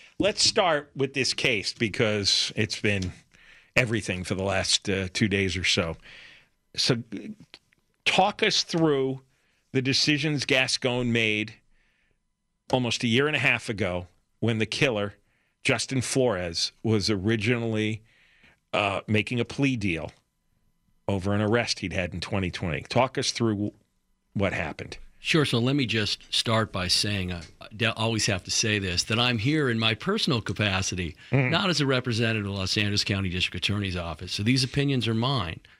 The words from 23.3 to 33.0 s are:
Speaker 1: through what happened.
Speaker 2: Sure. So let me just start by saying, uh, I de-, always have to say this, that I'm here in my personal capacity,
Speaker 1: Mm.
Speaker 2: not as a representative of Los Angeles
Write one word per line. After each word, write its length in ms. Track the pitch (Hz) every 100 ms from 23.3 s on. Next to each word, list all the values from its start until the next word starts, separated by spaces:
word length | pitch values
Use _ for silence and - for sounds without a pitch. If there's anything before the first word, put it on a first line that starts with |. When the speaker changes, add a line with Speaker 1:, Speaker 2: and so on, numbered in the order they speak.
Speaker 1:
through 420 | - 117 101 104 - _ _ _ _ _
what 200 | 104 95
happened. 440 | 87 80 - - - - -
Speaker 2:
Sure. 280 | - 165 139
So 120 | 120
let 160 | 123 143
me 100 | 113
just 480 | 110 101 - -
start 380 | - 120 113 107
by 160 | 95 90
saying, 460 | - 104 101 90
uh, 80 | 87 80 -
I 80 | - 104
de-, 160 | 110
always 360 | - 113 113 110
have 160 | 95 -
to 60 |
say 280 | - 110 104
this, 240 | 95 90
that 160 | - 113
I'm 200 | 123 120
here 300 | 117 156 135
in 100 | 113
my 160 | 110 110
personal 440 | 180 214 - 123
capacity, 800 | - 98 107 95 - 90 85 - -
Speaker 1:
Mm. 180 | 135 127
Speaker 2:
not 200 | 165 185
as 120 | 151
a 40 | 135
representative 600 | 127 123 110 117 110 101
of 120 | 98
Los 200 | 95 107
Angeles 260 | 104 101